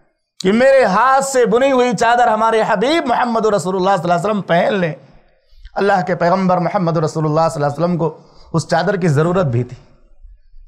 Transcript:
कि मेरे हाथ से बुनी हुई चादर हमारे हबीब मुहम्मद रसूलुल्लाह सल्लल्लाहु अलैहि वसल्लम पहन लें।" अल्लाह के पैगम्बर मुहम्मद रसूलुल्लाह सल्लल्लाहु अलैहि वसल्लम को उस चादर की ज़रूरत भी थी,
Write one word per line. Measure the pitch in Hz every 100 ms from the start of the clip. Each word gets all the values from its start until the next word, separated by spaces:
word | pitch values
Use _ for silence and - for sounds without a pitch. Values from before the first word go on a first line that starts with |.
| _ _ _ _
कि | 185
मेरे | 220 262 269 220
हाथ | 190 254 269
से | - 254 226
बुनी | 233 269
हुई | 262 247
चादर | 220 226 240 233
हमारे | 214 226 220
हबीब | 208 208 240 330 277
मुहम्मद | 233 247 226 214
रसूलुल्लाह | 202 175 190 185 196
सल्लल्लाहु | 170 175
अलैहि | 196
वसल्लम | 208
पहन | 180 170 208
लें।" | 202 170 151 - - _ _ _ - - -
अल्लाह | 196 196
के | 185 170
पैगम्बर | 175 190 185 180
मुहम्मद | 170 202 165 165
रसूलुल्लाह | 156 160 156 156 165
सल्लल्लाहु | 165 143
अलैहि | 135
वसल्लम | 170 175
को | 160 - - - -
उस | 165 -
चादर | 165 175 202
की | 175
ज़रूरत | 139 165 180 151
भी | 117
थी, | 123 - - - _ - - - _ -